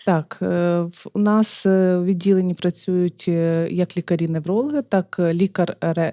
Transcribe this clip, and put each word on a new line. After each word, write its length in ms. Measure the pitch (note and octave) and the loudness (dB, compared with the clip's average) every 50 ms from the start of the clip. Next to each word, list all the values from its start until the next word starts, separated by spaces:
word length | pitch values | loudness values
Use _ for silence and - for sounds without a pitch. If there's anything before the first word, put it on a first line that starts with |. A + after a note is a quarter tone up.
| - | -2
Так, 320 | - F3+ D#3+ D#3 - - - F#3 | 0 0 0 0 -4 -8 -6 -4
е, 380 | F#3 F3 F3 F3 F3 F3 F3 | -2 0 0 0 0 0 0
в-, 260 | E3+ E3+ F3 - - - - | -2 -4 -8 -12 -14 -8 -2
у 40 | G3+ | 0
нас, 480 | G#3 G#3 G#3+ A3 A3 - - - - | 2 2 4 4 2 2 0 0 2
е, 320 | F#3+ F#3+ F#3+ F#3 F#3 F3+ F3+ | 2 4 4 4 4 2 2
в 60 | F3 | 0
відділенні 500 | F#3 G3 E3+ F3 G3 G3 F#3 F#3 F3+ E3+ | 0 0 0 2 2 2 4 2 0 -2
працюють, 680 | - - F3+ F3 - - - F#3 F3+ F3+ F3 - - - F#3+ | -2 -2 -4 -4 -4 -4 -2 0 0 0 -2 -4 -4 -4 -2
е, 400 | E3+ E3 E3 E3 E3 E3 E3 - | 0 0 0 0 0 0 -2 -2
як 260 | E3+ F3 F3+ - - | -2 -2 -2 -2 -4
лікарі-неврологи, 840 | F3+ - - F3 D#3+ E3 D#3+ E3 D#3+ D3+ E3+ G3 A3 C4 D4 D4 C#4+ - | -6 -4 -2 -2 -2 0 -2 -2 -4 -2 -2 -2 -2 -2 -2 -2 -4 -2
так, 340 | - - F#3+ F3+ - - - | -2 -2 -2 -2 -2 -2 -2
е, 140 | F3 E3 E3 | 0 0 2
лікар-ре-, 800 | E3+ G3 F#3+ - - F3 - - - - E3 D#3+ E3+ E3 D#3 | 2 0 0 0 0 -2 -2 -2 -4 -4 -2 0 0 -2 -2